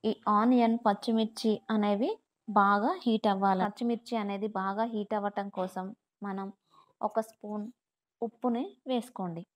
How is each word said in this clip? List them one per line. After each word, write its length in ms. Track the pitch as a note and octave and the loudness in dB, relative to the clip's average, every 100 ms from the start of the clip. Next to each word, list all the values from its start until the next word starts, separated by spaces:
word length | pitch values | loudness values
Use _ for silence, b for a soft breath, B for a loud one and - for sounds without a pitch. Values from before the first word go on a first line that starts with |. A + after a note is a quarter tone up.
ఈ 80 | A3 G#3+ - | -2 -2 2
ఆనియన్, 460 | G#3 A#3 B3 A#3 A#3 | 4 6 6 4 4
పచ్చిమిర్చి 760 | A3 G3+ - A3+ A3 - A3+ G#3 - | 2 2 0 0 0 0 0 0 0
అనేవి 400 | G#3+ G#3 G3+ C#4+ A4+ _ _ - | 0 2 0 -2 -4 _ _ 0
బాగా 440 | G#3 G3 G3+ A#3 F#4 | 4 6 4 2 0
హీట్ 280 | A#3+ A3 G#3+ | 0 2 2
అవ్వాలి. 360 | F#3+ G3 F#3+ | 2 2 2
పచ్చిమిర్చి 540 | F#3+ - A#3+ A#3 - A3+ | 0 -2 -2 -4 -4 -4
అనేది 340 | G3+ G3 G#3+ | -4 -4 -4
బాగా 320 | G3+ F#3+ G3 A#3 | -4 -4 -2 -2
హీట్ 280 | A3+ G3+ | -4 -4
అవ్వటం 340 | G#3+ G3+ G3+ G3+ | -2 -2 -4 -6
కోసం 400 | - F#3 F#3+ F#3 A3+ _ _ | -6 -6 -6 -10 -12 _ _
మనం 240 | G3+ G3 G3 - b b b b | -10 -8 -8 -14 b b b b
ఒక 200 | F#3+ A3+ | -4 -2
స్పూన్ 440 | A3 _ G#3 G#3+ G#3 _ _ _ _ _ | -6 _ -10 -10 -10 _ _ _ _ _
ఉప్పుని 440 | A#3 _ B3 A#3 F#4+ - - | -8 _ -2 -2 -6 -10 -6
వేసుకోండి. 560 | B3+ A#3 - F#3 E3 F#3 | -6 -6 -8 -8 -8 -14